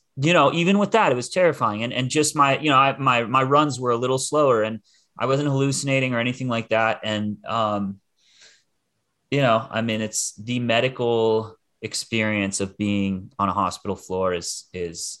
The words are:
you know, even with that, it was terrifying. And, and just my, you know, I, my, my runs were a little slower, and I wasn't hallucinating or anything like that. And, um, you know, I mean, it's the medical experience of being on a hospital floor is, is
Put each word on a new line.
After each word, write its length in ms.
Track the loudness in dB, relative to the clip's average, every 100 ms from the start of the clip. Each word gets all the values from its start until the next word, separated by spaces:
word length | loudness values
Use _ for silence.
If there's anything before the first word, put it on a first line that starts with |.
| _ -2
you 180 | 2
know, 180 | 4 4
even 260 | 4 2 2
with 120 | 2
that, 220 | 2 2
it 20 |
was 160 | 0 -2
terrifying. 520 | 2 2 2 -2 -2
And, 100 | -4
and 180 | -4 -2
just 260 | 0 0 2
my, 220 | 2 2
you 100 | 2
know, 80 | 4
I, 200 | 4 2
my, 260 | 0 0
my 180 | 2 2
runs 380 | 4 4 2 0
were 100 | -2
a 60 | 0
little 220 | 0 -2
slower, 440 | 0 2 4 4
and 180 | 0 -4 _ _ _ -6
I 60 | -2
wasn't 220 | 0 0
hallucinating 640 | 0 0 -2 0 0 0
or 60 | -2
anything 280 | -2 -4 -4
like 200 | -4 0
that. 320 | 2 2 0
And, 400 | -4 -4 -4 -6 -6
um, 540 | -2 -2 -2 -4 -8 _ _ _ _ -20 _ _ _ _ _ _ _ -4
you 100 | 2
know, 260 | 4 2 0
I 100 | -4
mean, 200 | -2 -2
it's 320 | -4 -6 -8
the 240 | -8 -6 -4
medical 1000 | 0 2 0 0 0 2 2 0 -2 -14 _ _
experience 800 | -10 -10 -4 -2 0 0 -2 -4
of 180 | -6 -4
being 540 | -2 -2 -2 -4 -8 -4
on 100 | -2
a 40 |
hospital 440 | 0 -2 -4 -8 -8
floor 360 | -6 -2 -2
is, 340 | -2 -6 -12 -12
is 460 | -10 -8 -8 -12 -14